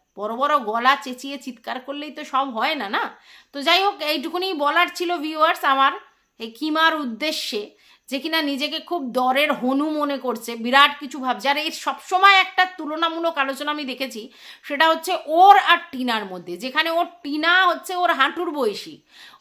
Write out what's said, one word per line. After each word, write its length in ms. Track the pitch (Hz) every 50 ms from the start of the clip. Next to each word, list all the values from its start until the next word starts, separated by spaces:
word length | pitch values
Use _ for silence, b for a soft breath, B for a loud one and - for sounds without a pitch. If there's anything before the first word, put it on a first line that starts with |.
| _ _ -
বড় 180 | 196 208 214 233
বড় 240 | 254 277 285 302 285
গলা 380 | 226 208 220 233 240 262 285 277 -
চেঁচিয়ে 340 | 262 247 247 - 277 285
চিৎকার 420 | 277 - 262 247 - - 226 240 254
করলেই 320 | 254 277 285 285 294 302
তো 120 | - 302 294
সব 260 | - - 262 277 277
হয় 260 | 226 220 247 302 320
না, 140 | 277 208 196
না? 280 | 247 403 440 - - b b b b b b b -
তো 80 | 285
যাই 220 | 262 330 349 381 381
হোক, 180 | 403 392 403
এইটুকুনি 520 | 311 302 311 294 277 320 330 359 381 381 359
বলার 340 | 285 285 285 311 339 349 349 -
ছিল 220 | - 359 339 349
ভিউয়ার্স 460 | 302 285 311 311 311 311 330 359 - 339
আমার 280 | 285 269 269 269 285 359 415 - _ _ _ _ _ _ -
এই 120 | 226 220
কিমার 440 | 226 - 302 311 302 320 320 330 320
উদ্দেশ্যে, 760 | 302 285 240 226 214 302 311 311 - - - 247 208 208 - b b b b b b b
যে 120 | - 247 277
কিনা 220 | 311 320 320 320
নিজেকে 380 | 302 285 285 254 294 277 302 320
খুব 320 | 311 - 349 339 269 240
দরের 420 | 208 254 254 254 254 277 302 302 262
হনু 360 | - 240 254 269 277 294 311
মনে 280 | 302 302 294 285 277
করছে, 380 | 262 262 247 220 233 - 233 240
বিরাট 440 | 233 220 247 254 277 285 294 294 -
কিছু 200 | 294 254 - 285
ভাবছে। 300 | 262 254 240 202 226 269
আর 80 | 285
এর 140 | 302 302 320
সবসময় 640 | - - - 294 - - - - 370 370 392 403 392
একটা 320 | 381 370 381 - 370 370
তুলনামূলক 720 | 370 370 - 311 302 311 320 339 330 320 330 339 330 330
আলোচনা 340 | 294 269 269 269 262 294 294
আমি 140 | 294 302 294
দেখেছি, 460 | 247 247 247 269 247 226 214 180 - B B B B B B B
সেটা 260 | - 285 269 320 320
হচ্ছে 280 | 330 320 320 359 349 - -
ওর 320 | 285 311 339 370 403 392
আর 200 | 381 - 311 349 349 - -
টিনার 340 | 269 247 262 247 226 220 202
মধ্যে, 320 | 190 185 180 160 175 175
যেখানে 320 | 175 233 262 262 302 320 330
ওর 160 | 330 339 349 339 - - -
টিনা 420 | 285 294 302 311 339 359 370 381
হচ্ছে 300 | 359 320 330 - - 370
ওর 180 | 359 359 339 311
হাঁটুর 380 | 269 269 302 320 330 359 349
বয়সী, 460 | 285 294 247 208 196 - - 160 143 - _ B B B B B B B